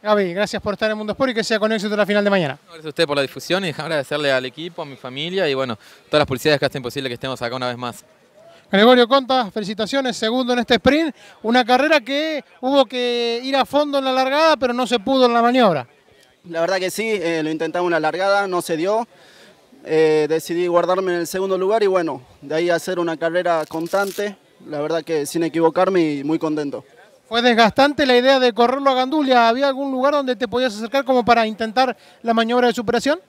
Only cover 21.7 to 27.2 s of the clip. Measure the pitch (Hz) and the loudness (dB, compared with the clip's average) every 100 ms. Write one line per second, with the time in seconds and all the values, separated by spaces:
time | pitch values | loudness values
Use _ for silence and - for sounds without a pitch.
21.7 | 220 202 185 160 135 123 - 139 156 175 | 2 2 2 0 -6 -12 -20 -6 -2 0
22.7 | 165 - 180 170 160 165 170 175 165 156 | -2 -2 -4 -4 -2 -2 -2 0 -2 -2
23.7 | 160 170 190 196 180 208 196 _ _ - | -8 -4 -2 -2 -4 -8 -10 _ _ -12
24.7 | 147 151 165 160 160 143 170 165 156 165 | -8 -4 -4 -2 -4 -4 -2 -2 2 2
25.7 | 165 185 190 156 147 139 156 160 151 143 | 2 2 2 0 -2 -4 -2 -2 -4 -6
26.7 | 127 - _ - _ | -8 -14 _ -20 _